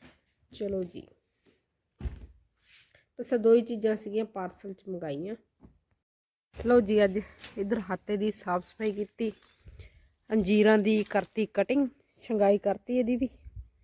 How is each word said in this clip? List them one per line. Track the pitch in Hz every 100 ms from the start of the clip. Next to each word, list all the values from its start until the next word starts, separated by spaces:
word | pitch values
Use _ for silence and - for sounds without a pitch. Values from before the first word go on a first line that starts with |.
| - _ _ _ _
ਚਲੋ | - 202 190
ਜੀ, | 180 - - _ _ _ _ _ _ _ _ _ - - - _ _ _ _ - _ _ _ -
ਬਸ | -
ਆਹ | 240
ਦੋ | 226
ਹੀ | 240
ਚੀਜ਼ਾਂ | 233 220 214 214
ਸੀਗੀਆਂ | 208 214
ਪਾਰਸਲ | 220 196 180 - 202
'ਚ | 190 190
ਮੰਗਾਈਆਂ। | 175 160 143 190 226 _ _ - _ _ _ _ _ _ _ _ - 233
ਲਓ | 247
ਜੀ, | 196 214
ਅੱਜ | 202 196 - - - 220
ਇੱਧਰ | 196 226 185
ਹਾਤੇ | 180 - 208
ਦੀ | 214
ਸਾਫ਼ | - 190 180 -
ਸਫਾਈ | - 220
ਕੀਤੀ, | 202 202 - 226 - - _ - - - _ _ _ -
ਅੰਜੀਰਾਂ | 220 185 208 214 214
ਦੀ | 202 214
ਕਰਤੀ | 202 202 180 - 208
ਕਟਿੰਗ, | - 196 277 262 - _ _
ਛੰਗਾਈ | - 214 202 202
ਕਰਤੀ | 202 190 - 254
ਇਹਦੀ | 233 247
ਵੀ। | 254 - - - - _